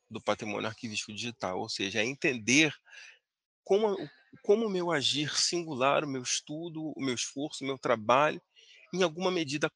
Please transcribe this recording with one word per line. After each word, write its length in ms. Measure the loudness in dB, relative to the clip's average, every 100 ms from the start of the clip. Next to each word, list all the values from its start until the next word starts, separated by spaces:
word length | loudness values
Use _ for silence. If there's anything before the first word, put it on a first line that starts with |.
| _
do 100 | -6
patrimônio 480 | -2 -2 -2 -4 -4
arquivístico 440 | -6 -8 -8 -8
digital, 460 | -8 -10 -6 -6 -4
ou 80 | -6
seja, 320 | -4 -4 -2
é 40 |
entender 720 | -2 0 -2 -2 4 6 6 0 _ -20 -20 -20 _ _ _ _
como 280 | 2 2 4
o, 180 | 0 -6 -12 _ -12
como 240 | 2 2 4
o 40 |
meu 200 | 0 0
agir 460 | 2 2 0 -2 0
singular, 680 | 0 0 -4 2 4 4
o 40 | 2
meu 140 | -4
estudo, 680 | -2 -4 -4 -10 -8 -8 -8 -4
o 60 |
meu 120 | -2
esforço, 500 | -2 -4 -6 -8 -6
o 20 | -6
meu 120 | -4
trabalho, 600 | 0 0 4 4 4 0 -12 _ -20 -20 -10
em 100 | 0
alguma 280 | 0 2 0
medida 400 | 0 -2 -2 -2